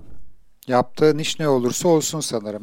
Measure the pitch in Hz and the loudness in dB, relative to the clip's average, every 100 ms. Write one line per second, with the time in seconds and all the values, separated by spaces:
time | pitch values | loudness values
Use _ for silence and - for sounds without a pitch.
0 | - - - - - - - 127 127 - | -10 -8 -8 -12 -20 -14 0 2 2 2
1 | 151 147 156 - 151 131 120 113 180 160 | 2 2 -2 -2 0 2 0 0 2 2
2 | 131 160 - 117 104 104 | 2 -4 -4 -4 -6 -8